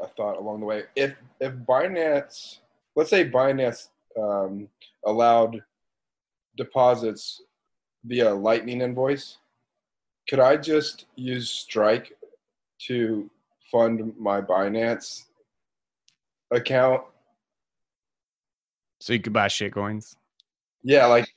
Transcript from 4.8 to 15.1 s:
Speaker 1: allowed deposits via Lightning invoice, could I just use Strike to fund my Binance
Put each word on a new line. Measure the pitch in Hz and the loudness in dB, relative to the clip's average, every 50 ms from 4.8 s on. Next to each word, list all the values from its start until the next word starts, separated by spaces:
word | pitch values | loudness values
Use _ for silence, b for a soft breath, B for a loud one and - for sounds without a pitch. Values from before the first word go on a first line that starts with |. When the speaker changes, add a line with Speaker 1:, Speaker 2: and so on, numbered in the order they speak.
| b b b b - | b b b b -4
Speaker 1:
allowed | 107 110 117 117 117 117 117 113 110 113 107 - _ _ _ _ _ _ _ _ _ _ _ _ _ _ _ _ _ _ - | -2 0 2 4 4 6 4 4 2 -2 -8 -16 _ _ _ _ _ _ _ _ _ _ _ _ _ _ _ _ _ _ -12
deposits | 131 - - 131 123 123 123 113 117 110 101 - - - - - - _ _ _ _ _ _ _ _ _ _ _ - | -10 -4 0 4 4 4 4 2 0 -6 -6 -8 -12 -16 -16 -18 -20 _ _ _ _ _ _ _ _ _ _ _ -12
via | 117 120 113 117 107 101 | -6 0 2 2 2 2
Lightning | 98 101 110 113 117 107 123 123 127 | 2 0 2 0 0 0 -4 -6 -4
invoice, | 127 123 123 127 131 139 143 139 - - - _ _ _ _ _ _ _ _ _ _ _ _ _ _ _ _ _ - - | -4 -4 -2 -2 -2 -2 -2 -2 -6 -14 -20 _ _ _ _ _ _ _ _ _ _ _ _ _ _ _ _ _ -10 -2
could | 139 131 | 2 4
I | 127 131 151 151 | 6 6 6 4
just | 147 160 156 151 147 - - - - _ - | 2 0 0 0 0 -2 -8 -14 -20 _ -16
use | - 127 127 127 120 117 - | -12 -8 -6 -6 -6 -6 -8
Strike | - - - - - 110 104 107 117 131 - - - - - - _ _ _ _ _ _ _ _ _ - - - | -10 -12 -10 -6 -2 2 2 2 2 0 -2 -10 -20 -20 -20 -20 _ _ _ _ _ _ _ _ _ -16 -10 -6
to | 123 120 113 110 110 104 104 - _ _ _ _ _ _ _ _ | -2 -2 0 -2 -2 -4 -6 -10 _ _ _ _ _ _ _ _
fund | - 117 117 113 117 110 110 113 107 113 | 0 2 2 2 0 -2 -6 -8 -10 -6
my | 110 101 101 101 | -4 -2 -2 -2
Binance | 98 95 90 95 98 101 107 113 117 117 117 - - - | 0 0 0 0 0 0 -2 -2 -2 -2 -2 -4 -8 -14